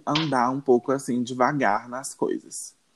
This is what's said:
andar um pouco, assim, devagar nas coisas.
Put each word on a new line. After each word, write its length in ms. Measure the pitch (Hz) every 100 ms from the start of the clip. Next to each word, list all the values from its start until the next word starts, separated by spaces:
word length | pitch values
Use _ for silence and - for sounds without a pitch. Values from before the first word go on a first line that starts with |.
| -
andar 440 | 147 160 131 123
um 100 | 135
pouco, 320 | 139 123 -
assim, 300 | 135 - 123
devagar 680 | 120 127 123 147 113 104 123
nas 260 | 123 139
coisas. 600 | - - - - - - _ _